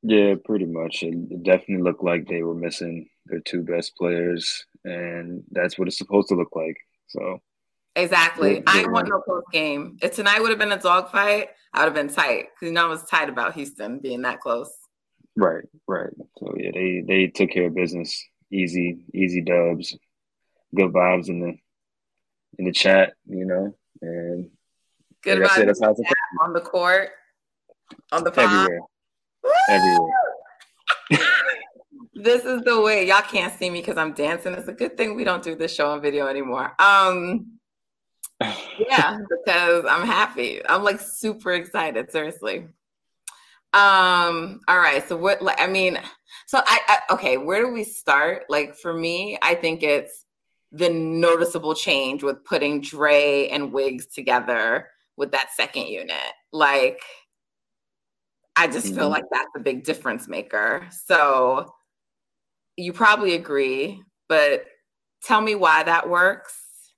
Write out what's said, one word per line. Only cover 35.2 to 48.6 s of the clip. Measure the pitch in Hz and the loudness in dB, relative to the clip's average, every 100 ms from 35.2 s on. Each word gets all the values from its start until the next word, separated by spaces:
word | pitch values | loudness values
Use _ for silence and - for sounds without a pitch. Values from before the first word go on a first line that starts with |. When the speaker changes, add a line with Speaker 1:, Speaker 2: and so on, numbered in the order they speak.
Speaker 2:
don't | 214 175 | -2 -2
do | 170 160 | -4 -6
this | 160 | -6
show | - 147 | -2 -2
on | 147 | 0
video | 147 143 135 | -2 -2 -2
anymore. | 135 135 135 131 - | -4 -6 -6 -6 4
Um, | 196 196 190 180 175 214 - - _ _ _ _ | 6 6 4 2 -4 -6 -8 -20 _ _ _ _
Speaker 1:
<laughs> | _ _ - _ | _ _ -20 _
Speaker 2:
yeah, | 107 - - - 226 269 151 214 202 | -6 -6 -12 -6 0 2 2 -2 -6
because | 170 - 175 175 170 | -4 0 2 4 2
I'm | 131 151 226 | 2 0 2
happy. | 190 214 147 120 53 - | 0 0 -2 -6 -6 0
I'm, | 175 | 2
like, | 202 208 | 2 -2
super | - - 220 214 180 | -6 -6 -6 -6 -4
excited, | 180 170 185 160 113 127 | -4 -4 -4 -4 -4 -6
seriously. | 160 151 156 104 98 165 _ _ _ _ _ - - _ _ _ | -6 -6 -8 -8 -8 -10 _ _ _ _ _ -20 -20 _ _ _
Um, | 202 202 190 180 180 175 165 165 196 - | 4 6 6 4 4 2 -2 -6 -10 2
all | 180 | 4
right. | 165 139 - | 4 2 -2
So | 170 | -2
what, | 180 196 | 0 0
like, | 190 - | -2 -2
I | 175 | 0
mean, | 190 185 175 - - _ - - | 0 0 -2 -10 -20 _ -20 -2
so | 269 | 0
I, | - 226 - | 2 2 4
I, | 208 - | 0 2
okay, | 190 185 127 | -2 0 -2
where | 143 196 | 0 0
do | 247 | 0
we | 233 | -2
start? | 208 - - 143 156 190 - | -8 -8 2 2 2 -2 -2
Like, | 151 | -2